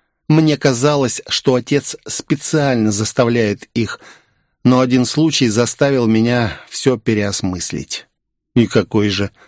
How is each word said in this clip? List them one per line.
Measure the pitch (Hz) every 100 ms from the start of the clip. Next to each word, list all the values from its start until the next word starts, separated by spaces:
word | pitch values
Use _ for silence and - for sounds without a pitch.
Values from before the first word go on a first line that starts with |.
| _ _ -
Мне | 151 156 143
казалось, | 147 117 143 147 127 - -
что | - - 127
отец | 117 143 - - -
специально | - - 147 - 156 143 123 107
заставляет | 101 107 - 117 120 107 104 -
их, | - 110 - - - _ _ _ _
но | 123 127
один | 127 127 123
случай | - 160 143 123
заставил | 104 117 - 139 135 117
меня | 110 113 120 113 - -
всё | - 135 123
переосмыслить». | - 107 101 101 95 90 - 78 - - - _ _ _ _ -
«И | 113
какой | 113 95 110 104
же?» | 95 98 _